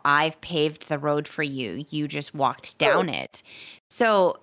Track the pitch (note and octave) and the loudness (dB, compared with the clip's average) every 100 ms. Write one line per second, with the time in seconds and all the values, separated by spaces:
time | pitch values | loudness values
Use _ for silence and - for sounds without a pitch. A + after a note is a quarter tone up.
0 | - C#3+ D#3+ D#3+ - E3+ D3+ D3+ - D3 | 2 4 2 -2 -6 0 0 -2 -6 -4
1 | D3 D3 D3 - D3+ C3+ A#2 E2+ D3 D3+ | 0 -2 -2 -6 -6 -4 -6 -8 -8 -6
2 | D3 D3 C#3+ D3+ C3 B2+ - - D3 D3+ | -6 -6 -8 -2 -2 -2 -8 0 2 4
3 | F#3 F#2+ C2 - - - - - - - | 2 -4 -8 -12 -14 -20 -20 -14 -4 2
4 | A#3 G#3 F3+ - | 4 6 4 2